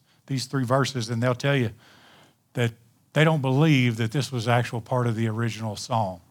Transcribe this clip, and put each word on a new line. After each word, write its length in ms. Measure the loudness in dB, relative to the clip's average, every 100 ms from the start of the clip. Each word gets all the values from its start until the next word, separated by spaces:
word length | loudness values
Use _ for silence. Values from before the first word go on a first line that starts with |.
| _ _ -8
these 200 | -6 -4
three 180 | -2
verses, 440 | 0 2 0 -2 -4
and 140 | -2
they'll 120 | 0
tell 220 | 0 0 0
you 140 | 0 -6 -20 -20 -20 -20 _ _ _
that 200 | -2 -2 -4 _ _ _
they 100 | 2
don't 160 | 4 4
believe 560 | 2 4 4 4 4 0
that 160 | -2
this 200 | -2 -4
was 160 | -4 0
actual 320 | 0 0 -6
part 260 | -4 -2 0
of 100 | 0
the 120 | -2
original 480 | -2 -4 -4 -8 -8
psalm 440 | -4 -2 -2 -8 _